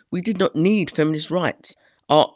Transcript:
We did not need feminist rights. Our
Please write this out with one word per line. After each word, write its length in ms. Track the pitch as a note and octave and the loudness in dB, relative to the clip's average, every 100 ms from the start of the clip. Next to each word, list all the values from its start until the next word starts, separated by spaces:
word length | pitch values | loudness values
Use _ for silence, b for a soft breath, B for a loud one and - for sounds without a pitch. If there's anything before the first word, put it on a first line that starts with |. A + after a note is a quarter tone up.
| b | b
We 120 | F3+ | -6
did 160 | F3+ F#3 | -4 -2
not 180 | F#3 - | -2 2
need 340 | F3 G#3+ D3+ | 2 2 0
feminist 400 | - D#3 D#3 D3+ | -2 -2 -2 -4
rights. 460 | F3 D#3 - - - _ _ - | -4 -4 -6 -12 -16 _ _ 2
Our 260 | D3+ C3 | 4 4